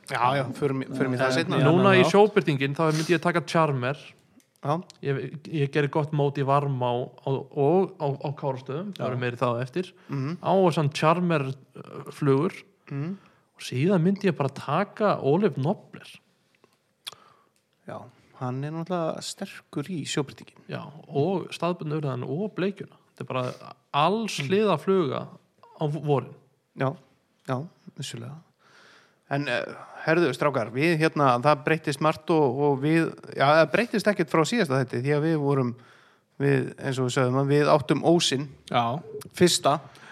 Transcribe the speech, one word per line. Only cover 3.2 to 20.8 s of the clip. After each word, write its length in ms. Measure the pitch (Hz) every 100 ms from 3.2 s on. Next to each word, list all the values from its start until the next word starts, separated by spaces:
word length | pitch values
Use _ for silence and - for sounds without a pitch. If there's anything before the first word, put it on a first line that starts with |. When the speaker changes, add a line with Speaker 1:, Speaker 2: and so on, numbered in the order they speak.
| 175
Speaker 2:
taka 160 | 170
Charmer. 560 | - 170 156 135 123 143 - - _ _ _ _
Speaker 1:
Já. 160 | 139 160 180 -
Speaker 2:
Ég, 200 | 143 135 131 147 151
ég 240 | 160 139
gerði 160 | 151 143
gott 240 | 160 147
mót 240 | 151 143 143
í 80 | 135
Varmá 480 | 139 143 131 123
og, 480 | 120 135 - - 135 -
og 440 | 156 139 180 190 -
á, 100 | 147
á 160 | 135 151
Kárastöðum, 640 | 143 147 131 127 139 208
það 80 | 185
Speaker 3:
Já. 80 | 127
Speaker 2:
eru 120 | 127 123
meiri 160 | 120
það 160 | 127 117
á 60 | 127
eftir. 260 | 175 180 -
Speaker 1:
Mhm. 340 | - 143 131 175
Speaker 2:
Á 140 | -
þessar 400 | 185 185 151 147
Charmer, 540 | - 156 175 180 160 135
uh, 640 | 135 - - - - -
flugur. 480 | - 147 135 175 - - _ -
Speaker 1:
Mhm. 240 | 139 156 196 _ _ _ _
Speaker 2:
Og 40 |
síðan 420 | - 127 160 196 165
myndi 240 | 196 196
ég 80 | 143
bara 120 | 135
taka 680 | - - 151 196 - 214 160
Olive 380 | 131 156 208 143
Nobler. 520 | 139 208 - - - - _ _ _ _ _ _ _ _ - - _ _ _ _ _ _ -
Speaker 1:
Já, 120 | 107 107 _ _ -
hann 280 | 127 127
er 100 | 147
náttúrulega 480 | 160 165 180 160 -
sterkur 640 | - - 196 - _ 147 147
í 120 | 180
sjóbirtingin. 560 | 123 - 139 - - _ -
Speaker 2:
Já, 160 | -